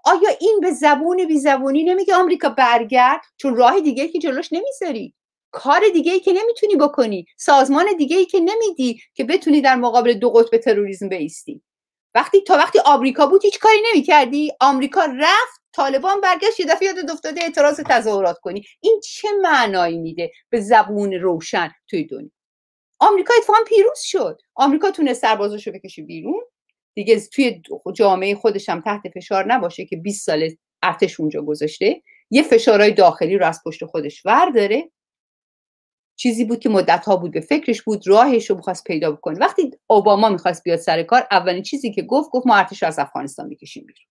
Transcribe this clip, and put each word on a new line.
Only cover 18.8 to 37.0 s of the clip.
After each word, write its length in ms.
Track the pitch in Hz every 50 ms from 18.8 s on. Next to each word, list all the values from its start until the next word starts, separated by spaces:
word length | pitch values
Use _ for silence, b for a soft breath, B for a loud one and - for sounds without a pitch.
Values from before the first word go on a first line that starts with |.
این 200 | - 403 453 415 -
چه 240 | - - - - 427 415 403
معنایی 560 | 381 339 302 269 233 208 196 185 175 170 170 170
می‌ده 340 | 165 160 165 170 170 165 b b b _
به 100 | - 233
زبون 520 | 202 202 240 214 185 190 208 208 202 196
روشن 580 | 190 175 180 185 175 160 165 - - 190 170 156 _ _ _ _
توی 140 | - 170 147
دنیا؟ 260 | - 131 - - - _ _ _ _ _ _ _ _ _ _ _ _ _ _
آمریکا 360 | - 440 415 381 392 - 480 466
اتفاقاً 200 | 453 - 415 453 453
پیروز 320 | - 453 415 392 480 587 -
شد. 420 | - - - 370 240 170 156 _ _ _ _
آمریکا 360 | - 262 285 277 311 381 381
تونست 300 | - - 311 262 - -
سربازاشو 520 | - 220 214 196 208 208 208 208 202 214
بکشه 300 | - 196 - 196 - -
بیرون، 400 | 156 156 165 160 165 220 330 453 480 _ _ _ _ _ _ _ _ _ _
دیگه 260 | 214 202 208 220 208
توی 420 | 202 - - - 269 247 190 165 _ - - - _ 180 185
جامعهٔ 400 | - 214 196 185 185 190 202 202
خودش 340 | 202 - 226 202 196 - -
هم 120 | 170 175
تحت 280 | - 220 208 208 - 180 _
فشار 380 | 185 180 - 208 190 190 202
نباشه 320 | 247 254 175 175 170 - 185
که 120 | - 190
بیست 300 | 165 165 202 202 - -
سال 240 | - 160 151 160 160 160 _ _ _ _ _
ارتش 380 | - 185 175 - 208 160 - -
اونجا 220 | 160 156 - 151
گذاشته، 600 | 151 147 151 151 151 151 - - 190 214 339 - b b b b b b
یه 120 | 214 269
فشارهای 480 | 311 - 247 226 - 269 220 202 208 208
داخلی 480 | 208 - 185 170 170 - 175 160 190 202
رو 80 | 180
از 140 | 160 165 - _
پشت 200 | 165 160 - 175
خودش 420 | 165 - 165 147 147 - - _
ورداره. 640 | 185 226 285 359 359 254 226 202 196 214 277 339 330 _ _ _ _ _ _ _ _ _ _ _ _ _ _ _ _ _ _ _ _ _ _ _ _ _
چیزی 280 | - - 247 226 220 240
بود 140 | 214 233 226
که 100 | - 247
مدت‌ها 480 | 214 196 180 - 165 170